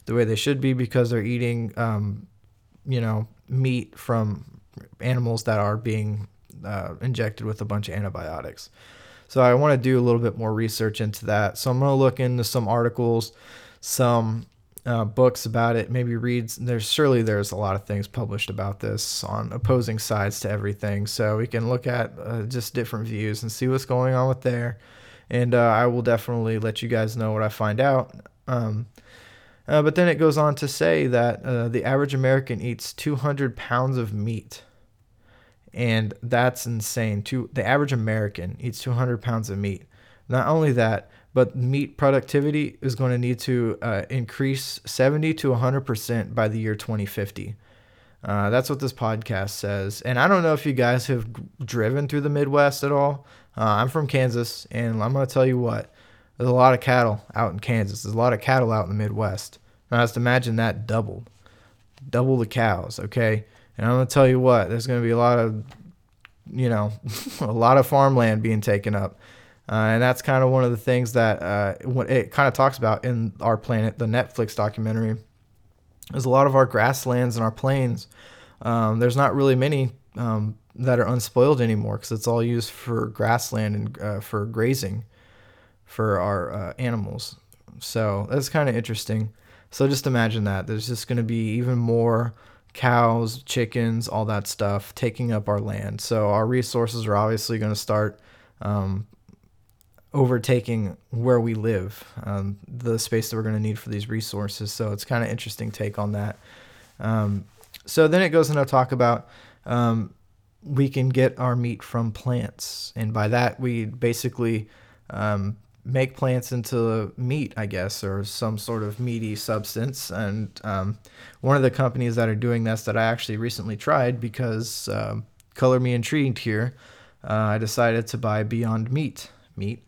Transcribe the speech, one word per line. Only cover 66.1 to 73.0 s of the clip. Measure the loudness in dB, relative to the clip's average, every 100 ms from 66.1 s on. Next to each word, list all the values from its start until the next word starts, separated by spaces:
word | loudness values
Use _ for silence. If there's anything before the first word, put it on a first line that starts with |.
| _ -20 _ -12
you | -2 0
know, | 2 0 -4 -8 -10
<laughs> | -10 -6
a | -2
lot | 4 8 8
of | 8
farmland | 6 6 6 4 4
being | 2 0
taken | 2 0 2
up. | -2 -2 -6 -20 -20 -20 _ -4
Uh, |
and | 0 2 4
that's | 2 2
kinda | 2 2 4
one | 4
of | 2
the | 0
things | 0 0 2
that, | 4 4 2
uh, | 0 0 0 -2
what | -4 -2 2
it | 0 2
kinda | 2 2
talks | 4 2 2
about | 0 0